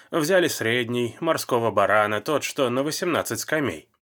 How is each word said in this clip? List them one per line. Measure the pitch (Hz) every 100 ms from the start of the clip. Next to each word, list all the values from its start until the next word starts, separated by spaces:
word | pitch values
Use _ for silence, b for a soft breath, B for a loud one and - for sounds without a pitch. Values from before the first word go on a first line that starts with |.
| b
взяли | 165 151 190 165
средний, | - 113 123 117 123 120 113
морского | 165 151 - 123 113
барана, | 101 98 104 104 104
тот, | 104 143
что | - - 127
на | 123
восемнадцать | 147 147 180 127 - 113
скамей. | - 156 131 78 - _